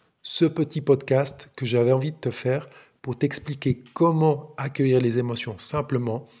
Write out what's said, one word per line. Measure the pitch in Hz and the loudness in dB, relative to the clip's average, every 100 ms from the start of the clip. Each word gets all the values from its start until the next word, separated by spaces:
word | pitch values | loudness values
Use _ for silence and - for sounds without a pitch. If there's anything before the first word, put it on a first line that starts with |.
| _ _ | _ _
ce | - - 165 | -10 0 0
petit | 160 156 151 | 2 -4 -2
podcast | 143 135 - 131 139 - - - | 2 2 4 2 2 -6 -20 -8
que | 123 | -2
j'avais | 120 120 | 2 4
envie | 131 147 | 4 0
de | 156 | -4
te | 123 | -6
faire | - 127 135 143 - - _ | -4 -2 -2 -6 -20 -20 _
pour | - 120 | -10 -2
t'expliquer | 143 - - 139 135 123 - | -2 -2 -8 -4 -2 -2 -6
comment | - 170 160 156 143 - - | 0 2 4 2 2 -6 -10
accueillir | 135 - 135 127 | -10 0 4 4
les | 120 117 | 4 0
émotions | 123 117 - 95 | -2 -6 -8 -10
simplement. | - 151 139 131 120 113 - _ | -6 -6 -2 -2 -2 -6 -8 _